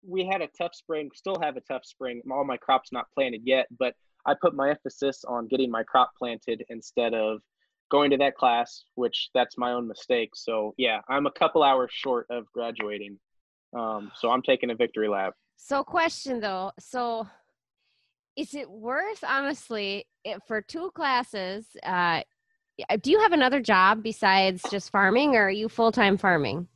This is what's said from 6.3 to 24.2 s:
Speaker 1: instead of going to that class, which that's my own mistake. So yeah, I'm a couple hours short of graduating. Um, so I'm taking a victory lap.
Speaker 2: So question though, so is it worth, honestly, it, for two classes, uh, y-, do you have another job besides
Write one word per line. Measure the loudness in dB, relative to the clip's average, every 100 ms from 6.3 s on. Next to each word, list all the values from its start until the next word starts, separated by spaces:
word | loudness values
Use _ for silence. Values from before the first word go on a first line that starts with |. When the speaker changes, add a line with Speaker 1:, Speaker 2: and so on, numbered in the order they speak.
| -6 -6 -8 -8
Speaker 1:
instead | -14 -8 -2 -2
of | 0 -2 -4 _ _ _ _ _
going | 2 4
to | 4
that | 2 2
class, | 2 2 0 -8 _ -4
which | -4 -2 -4
that's | -2 -2 -2
my | -4
own | -4 -6
mistake. | -10 -2 -2 -2 -8
So | -6 -4 -4 -2
yeah, | -2 -2 -2
I'm | -2 -2
a |
couple | 0 0 4
hours | 4 4 0
short | -4 -4 -4 -4
of | -10 -10
graduating. | -8 -8 -6 -6 -6 -10 -16 _ _ _ _ _ -8
Um, | -6 -6 -10 -6
so | 0
I'm | 0
taking | 2 0 0
a | -2
victory | -2 -2 -2
lap. | -2 -4 -8 _ _
Speaker 2:
So | -6 -6
question | -2 -2 -2 -4 -8 -6
though, | -6 -6 -8 -12
so | -12 -6 -4 -6 -8 _ _ _ _ _ _ _ _ _ _ -12
is | -10 -10
it | -14
worth, | -14 -6 -4 -4 -6 -4
honestly, | -2 -2 -6 -8 -6 -6 -6 -10 _
it, | -10 -10 _
for | -8
two | -6 -10 -10 -6
classes, | -2 -2 -2 -6 -8 -8 -12 -14
uh, | -6 0 0 0 -4 _ _ _ _ -16
y-, | -4 -4
do | 2
you | 4
have | 4
another | 4 4 2
job | 4 6 8 6
besides | 0 0